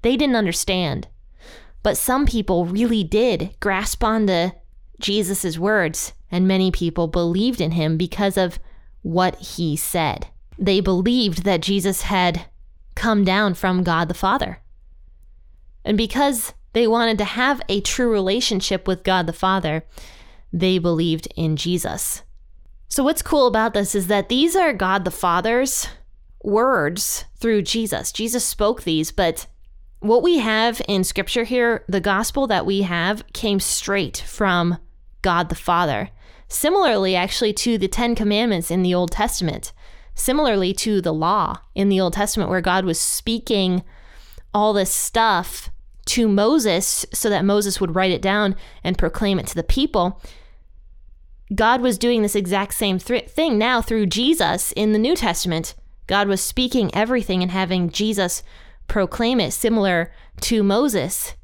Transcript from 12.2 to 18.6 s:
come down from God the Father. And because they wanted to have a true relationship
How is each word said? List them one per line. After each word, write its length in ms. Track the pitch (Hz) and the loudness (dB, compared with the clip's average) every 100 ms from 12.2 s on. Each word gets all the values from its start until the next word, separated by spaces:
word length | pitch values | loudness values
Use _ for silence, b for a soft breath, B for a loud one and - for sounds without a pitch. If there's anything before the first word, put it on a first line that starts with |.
| 180 170 - - - - - | 0 -2 -10 -20 -20 -20 -14
come 300 | - 233 214 | -4 0 2
down 300 | 185 190 208 | 4 4 2
from 300 | 175 190 185 | 0 0 2
God 240 | 175 165 165 | 2 0 0
the 60 | |
Father. 460 | 175 190 254 185 175 - - - - - - - - - - - - | 0 0 0 -2 -8 -18 -20 -20 -20 -20 -20 -20 -20 -20 -20 -20 -10
And 120 | - 208 | 0 2
because 560 | 226 254 285 240 - - - | 2 2 2 0 -6 -12 -4
they 140 | 226 233 | 2 2
wanted 300 | 233 226 214 | 4 2 0
to 60 | |
have 380 | 196 233 254 277 - | -2 0 0 0 -2
a 120 | 196 | -2
true 300 | - - 247 | -2 0 2
relationship 760 | 214 190 196 - 196 | 2 2 0 0 -2